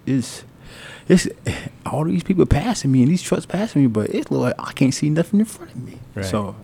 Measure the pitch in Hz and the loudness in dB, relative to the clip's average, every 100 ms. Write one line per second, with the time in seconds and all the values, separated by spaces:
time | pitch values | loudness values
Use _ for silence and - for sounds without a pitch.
0 | - 135 - - - - - - - - | -2 -2 -2 -10 -18 -20 -20 -20 -18 -10
1 | - 180 - - - - - - - 135 | 4 4 4 -6 -6 -6 -8 -14 -6 -2
2 | 156 180 - 185 - - 214 233 139 131 | -2 0 0 2 4 2 2 0 2 4
3 | 127 180 - 185 - - - 147 135 107 | 4 2 0 -4 -2 -4 0 2 2 2
4 | 104 226 311 139 123 - - - 131 135 | 0 -2 -2 -2 0 -2 -6 0 0 2
5 | 151 151 170 202 220 - - - - - | 0 0 2 2 0 -4 -14 -14 -14 -14
6 | - - 95 107 98 - | -14 -8 -4 -2 -4 -8